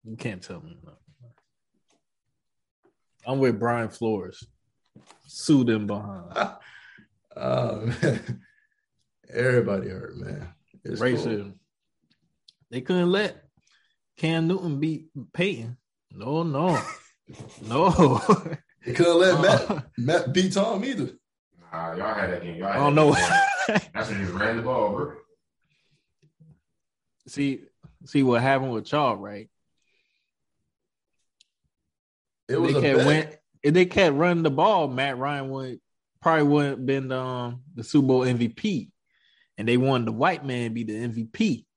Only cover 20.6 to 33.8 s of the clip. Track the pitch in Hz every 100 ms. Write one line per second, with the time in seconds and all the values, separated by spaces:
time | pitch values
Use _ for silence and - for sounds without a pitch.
20.6 | 214 202 254 226 123 - _ _ _ _
21.6 | - 82 82 87 95 98 87 87 85 82
22.6 | 92 - 143 147 151 139 - 807 784 762
23.6 | - 208 - - - 101 95 90 110 117
24.6 | 127 - - 98 90 - _ _ _ _
25.6 | _ _ _ _ _ _ 151 _ 156 _
26.6 | _ _ _ _ _ _ - 139 139 127
27.6 | - _ - _ - 143 131 120 131 135
28.6 | 131 117 - 151 139 101 101 101 90 _
29.6 | _ _ _ _ _ _ _ _ _ _
30.6 | _ _ _ _ _ _ _ _ _ _
31.6 | _ _ _ _ _ _ _ _ - 127
32.6 | 135 139 143 131 135 156 151 - _ _
33.6 | 147 170